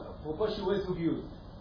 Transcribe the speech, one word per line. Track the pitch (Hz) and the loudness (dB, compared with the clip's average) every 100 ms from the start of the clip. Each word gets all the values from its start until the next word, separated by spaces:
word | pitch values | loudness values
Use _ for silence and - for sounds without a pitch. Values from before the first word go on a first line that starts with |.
| - - | -4 -6
אפרופו | 151 156 214 | -4 0 0
שיעורי | 202 190 196 | 2 2 2
זוגיות, | 180 165 165 131 - - - - | 2 2 2 2 -2 -10 -12 -12